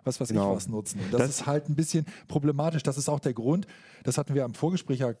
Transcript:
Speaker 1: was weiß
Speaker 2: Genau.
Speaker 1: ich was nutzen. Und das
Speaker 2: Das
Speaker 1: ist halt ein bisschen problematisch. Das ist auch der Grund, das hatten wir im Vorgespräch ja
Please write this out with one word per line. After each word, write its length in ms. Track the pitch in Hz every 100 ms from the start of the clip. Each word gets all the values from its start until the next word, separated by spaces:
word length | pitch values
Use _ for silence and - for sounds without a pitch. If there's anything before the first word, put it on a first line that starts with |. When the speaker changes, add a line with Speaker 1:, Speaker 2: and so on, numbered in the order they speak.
Speaker 1:
was 180 | - -
weiß 60 | 117
Speaker 2:
Genau. 240 | 110 98
Speaker 1:
ich 60 | 98
was 100 | 92
nutzen. 320 | 110 101 98
Und 120 | 95
das 80 | 120
Speaker 2:
Das 80 | 131
Speaker 1:
ist 140 | 135 -
halt 220 | 147 151
ein 60 | 147
bisschen 300 | 160 156 151 - -
problematisch. 560 | 156 143 143 160 160
Das 160 | - 135
ist 100 | 147
auch 100 | 143
der 140 | 139
Grund, 320 | 120 117 175 - - - -
das 160 | - 123
hatten 160 | 143 139
wir 100 | 123
im 80 |
Vorgespräch 460 | - 156 185 - 127
ja 140 | 127 95